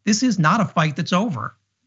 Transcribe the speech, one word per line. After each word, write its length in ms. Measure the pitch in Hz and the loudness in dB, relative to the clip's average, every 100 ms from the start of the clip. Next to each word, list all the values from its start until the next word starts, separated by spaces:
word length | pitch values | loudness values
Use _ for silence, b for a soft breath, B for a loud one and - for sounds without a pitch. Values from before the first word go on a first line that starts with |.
This 180 | 208 214 | -2 0
is 160 | 254 190 | 0 2
not 220 | 156 202 | 2 2
a 60 | 175 | 0
fight 280 | 170 156 | 0 -2
that's 180 | 139 - | -2 -2
over. 440 | 180 233 120 113 - _ _ | -2 -2 -4 -8 -14 _ _